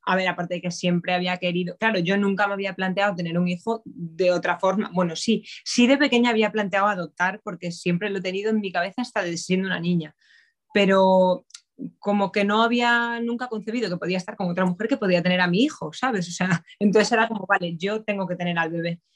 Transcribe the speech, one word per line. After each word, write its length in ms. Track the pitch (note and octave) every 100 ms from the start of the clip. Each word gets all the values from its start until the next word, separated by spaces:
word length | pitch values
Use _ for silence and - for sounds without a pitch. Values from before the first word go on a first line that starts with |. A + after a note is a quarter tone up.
a 120 | - F#3
ver, 120 | F#3
aparte 260 | F3 E3+
de 60 | F3+
que 100 | F3+
siempre 440 | F3 F3+ F3 F3+
había 240 | F3+ F3+ F3+
querido, 380 | F3+ F3 F3+ -
claro, 200 | A3+ F#3+
yo 180 | E3+ G3+
nunca 280 | G3+ G3 G3+
me 60 |
había 200 | G3+ G3
planteado 400 | F#3+ F#3 F#3 G3+
tener 240 | F3+ E3+ F3
un 100 | F3+
hijo 340 | F3 A3+ A3+ -
de 440 | - E3 E3 F3+
otra 280 | F3 F3 F3
forma. 320 | F#3+ G3 -
Bueno, 240 | F3 E3+ D#3+
sí, 280 | - G#3+ - -
sí 220 | - - A#3+
de 100 | C#4
pequeña 340 | C#4+ A#3+ A#3+
había 220 | A3 G#3+
planteado 340 | G#3+ G3+ G3 G3+
adoptar 520 | F#3+ D#3 - F3+ G#3
porque 300 | G#3 F3 F3
siempre 380 | E3+ F3 F3 G#3
lo 80 | G3
he 40 |
tenido 280 | F#3 G3 A3
en 100 | A3
mi 100 | G3
cabeza 300 | F3 F#3+ B3
hasta 200 | A#3+ G#3+
de 140 | F3 E3+
siendo 280 | - F#3 F#3+
una 120 | E3+
niña, 340 | E3+ F3 - _ _ _ _ _ _
pero 720 | G#3 G3 F#3+ F#3+ F#3 F#3 F3 _ - _ - - _
como 320 | G3+ G3+ G3
que 120 | G#3
no 180 | G3+ A3
había 560 | A#3 A#3+ A#3+ A#3+ A#3 A#3
nunca 280 | A#3 A#3+ B3
concebido 400 | A3 G#3+ A#3+ G3+
que 60 | F3
podía 220 | E3 F#3
estar 180 | G#3 -
con 120 | F3+
otra 140 | F3
mujer 220 | F#3 F3+ A3
que 80 | C#4
podía 240 | G3 F3
tener 180 | F3+ F3+
a 80 | F3+
mi 160 | F3+
hijo, 280 | D4+ - D#3
¿sabes? 360 | - B3+ G3+ E3+
O 40 |
sea, 160 | - F#3
<laughs> 300 | E3+ - -
entonces 320 | G#3 G#3+ G#3
era 160 | A3+ A3+
como, 180 | G#3 F#3+
"Vale, 280 | F#3+ F3 E3
yo 280 | F#3+ A3
tengo 240 | A3 G3+ F3+
que 80 | F3
tener 220 | F3 E3+
al 120 | D#3+
bebé". 300 | E3+ E3+ E3+ _